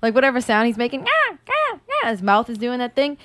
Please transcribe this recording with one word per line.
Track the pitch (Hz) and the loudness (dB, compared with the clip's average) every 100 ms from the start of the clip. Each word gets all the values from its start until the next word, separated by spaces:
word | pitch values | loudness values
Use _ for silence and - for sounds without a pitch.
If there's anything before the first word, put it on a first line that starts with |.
like, | 226 | 2
whatever | 226 269 247 | 2 2 2
sound | 247 214 233 | 0 2 2
he's | 214 | 0
making, | 240 269 453 | -4 -4 0
Ah, | 622 554 339 _ | 2 0 -2 _
ah, | 539 622 381 _ 554 | -2 -2 -4 _ -4
ah. | 233 | -2
His | 220 | -2
mouth | 190 202 240 | 2 2 2
is | 226 | -4
doing | 240 247 | -4 -4
that | 247 | -4
thing. | 254 285 285 | -2 -2 -2